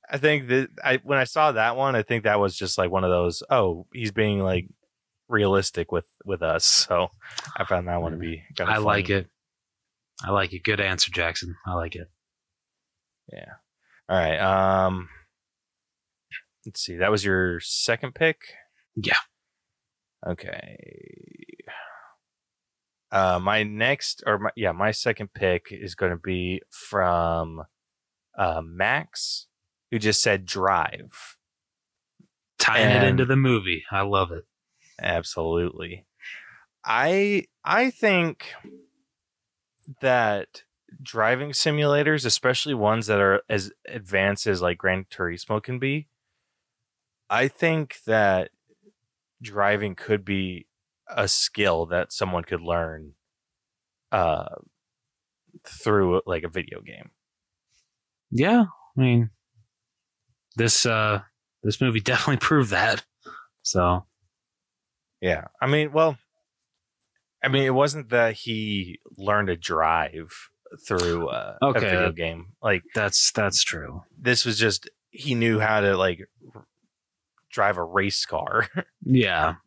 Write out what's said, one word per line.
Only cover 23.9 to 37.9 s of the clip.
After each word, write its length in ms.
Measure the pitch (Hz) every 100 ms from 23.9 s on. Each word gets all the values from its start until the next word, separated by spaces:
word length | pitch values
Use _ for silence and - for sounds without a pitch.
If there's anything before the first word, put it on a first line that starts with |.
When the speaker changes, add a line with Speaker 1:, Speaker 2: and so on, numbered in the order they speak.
| 139 - - -
Speaker 1:
or 120 | 107
my, 100 | 107 -
yeah, 160 | 101
my 200 | 85 104
second 420 | 107 - 110 104
pick 340 | - 98 90 -
is 240 | 101 98 87
gonna 220 | 92 87
be 440 | 98 92 90 92 -
from, 920 | - - 104 90 87 85 82 82 80 76 _ _ _ _ _ _ 117
uh, 240 | 92 80
Max, 840 | 80 85 101 135 160 - - - - _ _ _ _
who 80 | 117
just 220 | 107 104
said 240 | 117 98 92
Drive. 920 | 98 92 92 80 - - - - - _ _ _ _ _ _ _ _ _ _ _ _
Speaker 2:
Tying 320 | - 113 107
it 140 | 104
into 200 | 131 127
Speaker 1:
And 60 | 127
Speaker 2:
the 40 | 135
movie. 480 | 135 117 95 82 -
I 100 | 101
love 300 | 98 98 90
it. 140 | 87 - _ _ _ _ -
Speaker 1:
Absolutely. 1040 | 85 85 87 - 82 85 87 82 85 92 _ _ - - - - _ _
I, 640 | - 113 143 190 202 202 - _
I 260 | - 190
think 640 | 254